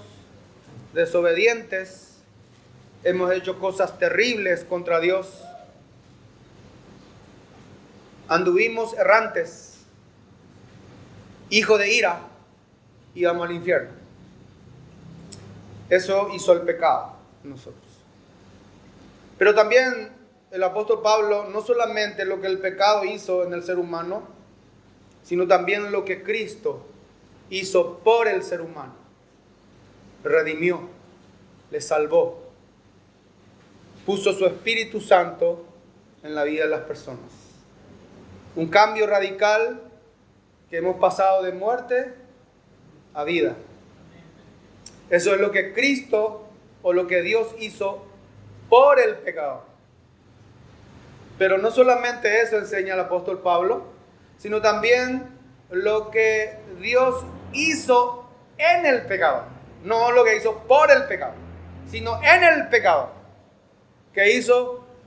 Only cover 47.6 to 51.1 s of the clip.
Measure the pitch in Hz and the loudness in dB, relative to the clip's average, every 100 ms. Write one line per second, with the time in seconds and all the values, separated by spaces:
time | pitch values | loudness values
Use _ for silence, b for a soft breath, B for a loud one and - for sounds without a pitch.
47.6 | 220 - 196 196 - - - - - - | -14 -8 -8 -8 -16 -20 -20 -20 -20 -20
48.6 | - 233 277 269 226 - - 165 147 123 | 4 8 8 6 4 0 -8 -8 -8 -8
49.6 | - _ _ _ _ _ _ _ - - | -16 _ _ _ _ _ _ _ -20 -20
50.6 | - - - - - | -20 -20 -20 -20 -20